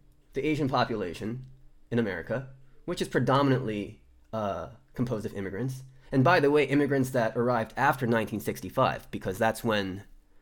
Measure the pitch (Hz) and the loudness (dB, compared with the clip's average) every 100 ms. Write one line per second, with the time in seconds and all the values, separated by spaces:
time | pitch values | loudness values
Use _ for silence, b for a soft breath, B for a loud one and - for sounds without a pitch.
0 | _ _ _ 139 139 151 139 135 117 110 | _ _ _ -4 -2 0 0 0 0 -2
1 | 90 80 104 127 - - - - - 117 | -6 -6 -8 -8 -12 -20 -20 -20 -4 0
2 | 110 90 - 113 131 - b b - 180 | 0 -2 -4 -6 -6 -16 b b -8 -6
3 | 180 156 127 135 139 131 107 104 101 - | -2 0 4 4 4 2 0 -6 -8 -12
4 | - - _ 110 101 87 80 - _ - | -20 -20 _ -4 -2 -4 -8 -16 _ -4
5 | 117 110 104 101 98 95 131 131 - b | -2 -2 -6 -6 -6 -4 -6 -6 -14 b
6 | b 139 131 180 143 147 131 143 139 139 | b 4 4 6 6 4 4 2 2 2
7 | 131 131 113 120 120 120 110 - 135 147 | 0 0 0 0 0 0 -2 0 0 2
8 | 117 117 107 104 - 95 92 131 117 62 | 2 2 0 -4 -4 -6 -4 0 0 0
9 | - 101 - 92 113 110 117 107 95 95 | -8 -8 -6 0 0 0 0 0 -2 -8
10 | - - _ - | -14 -20 _ -20